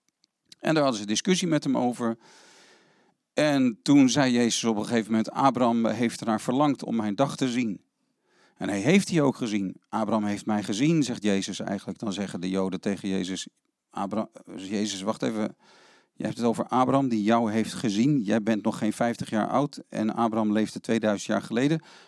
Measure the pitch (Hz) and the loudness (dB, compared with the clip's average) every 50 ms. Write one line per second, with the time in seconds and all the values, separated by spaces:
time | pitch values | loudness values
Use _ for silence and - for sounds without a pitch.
0 | _ _ _ _ _ _ _ _ _ _ - _ - - 160 156 147 135 123 101 | _ _ _ _ _ _ _ _ _ _ -16 _ -2 0 2 2 2 2 0 -2
1 | 104 101 107 107 - - 185 175 - 170 156 147 - 143 131 120 123 123 120 113 | -2 -2 -2 0 2 2 2 2 2 0 0 0 0 0 0 0 0 -2 -2 -2
2 | 120 113 113 - _ - - - - - - - - - - _ _ _ _ _ | -2 -4 -4 -4 _ -20 -20 -20 -20 -20 -20 -20 -20 -20 -20 _ _ _ _ _
3 | _ _ _ _ _ _ - - 151 151 143 139 131 127 113 - - - 143 143 | _ _ _ _ _ _ -2 0 2 2 4 4 2 2 0 0 2 6 8 8
4 | 135 131 117 143 139 127 123 120 120 113 104 - - 117 113 101 107 104 120 117 | 8 8 6 4 4 4 4 4 4 2 2 0 0 0 0 0 -2 0 0 0
5 | 107 101 113 110 107 - - - 135 135 120 123 127 117 117 117 113 110 110 107 | 0 0 0 0 0 0 -2 2 2 2 4 4 2 2 2 2 0 0 0 0
6 | 120 117 - - - 110 110 107 - - 123 131 147 147 135 - - - 117 113 | -2 -2 -2 -4 -4 -2 -2 -2 -2 -2 0 2 2 2 0 -2 -4 -4 -4 -2
7 | 107 107 101 95 135 139 139 - 139 131 117 123 123 110 95 87 _ _ _ _ | -2 -2 0 0 -2 -2 -2 -2 -2 -2 0 -2 -2 -2 -4 -8 _ _ _ _
8 | _ _ _ _ _ _ _ _ _ _ _ - - 95 101 101 98 131 175 208 | _ _ _ _ _ _ _ _ _ _ _ -10 -6 -4 -4 -2 2 4 4 4
9 | 196 - 185 160 143 139 117 - 131 113 104 104 98 92 - - _ - - 107 | 4 4 2 2 2 2 0 -2 -4 -4 -2 -2 -2 -4 -6 -10 _ -6 -4 -4
10 | 110 104 110 110 104 104 101 101 - - 107 104 104 98 107 98 135 156 170 160 | -2 0 0 0 0 0 -4 -4 -2 -2 -2 -2 -2 -2 -2 0 2 2 4 2
11 | 139 113 123 - - 104 98 95 92 - 98 - 104 95 98 98 - - 92 - | 2 0 -2 -2 0 0 0 0 0 -4 -6 -8 -6 -6 -6 -6 -6 -8 -10 -8
12 | - 107 95 101 101 92 90 98 85 95 92 95 95 95 90 90 - 107 98 90 | -6 -6 -4 -4 -6 -6 -6 -6 -4 -2 -2 -2 -2 -2 -4 -4 -4 -4 -4 -4
13 | - 101 95 92 90 87 95 90 - - _ _ _ _ _ _ _ _ - - | -4 -4 -2 -2 -2 -4 -6 -8 -8 -12 _ _ _ _ _ _ _ _ -10 -8
14 | 101 98 104 104 107 - - - - - - - 95 95 104 101 107 107 101 95 | -8 -4 -4 -4 -6 -6 -10 -20 -20 -16 -14 -12 -10 -6 -4 -2 -2 -2 -4 -6
15 | 95 101 104 - - 127 113 107 107 - - _ _ - - - - - _ _ | -4 -4 -4 -2 -2 -4 -4 -4 -4 -6 -8 _ _ -20 -20 -20 -20 -20 _ _
16 | _ _ _ - - 110 107 - 117 117 113 - - - - 123 127 127 127 135 | _ _ _ -8 -6 -6 -4 -2 0 0 0 0 -2 -2 2 2 2 4 2 2
17 | 139 131 117 110 101 104 113 117 117 110 104 113 107 - - - - 117 98 101 | 2 2 0 0 2 4 4 2 2 2 0 0 -2 -2 -4 -4 -2 0 2 2
18 | 117 143 151 139 104 95 104 117 104 107 117 107 98 110 - - - 107 - - | 4 4 4 2 2 0 0 0 0 0 -2 0 0 -2 -4 -2 -2 -2 -2 0
19 | 127 117 117 - - - - 107 104 - - 123 143 143 - - - - - 110 | -2 -2 -2 -4 -6 -4 -2 -2 -2 0 0 0 0 -2 -4 -10 -16 -10 -6 -4
20 | 107 110 - - 117 113 107 113 110 107 104 110 107 98 - 98 - - 117 113 | -2 -2 0 0 0 0 0 0 0 2 2 2 0 -2 -4 -8 -4 -2 -2 0
21 | 107 107 104 95 - - 107 101 95 - 110 117 131 147 160 160 - - - - | 2 0 0 0 -2 -2 -2 -2 -2 -2 -2 0 2 2 0 -2 -4 -8 -20 -20
22 | - | -20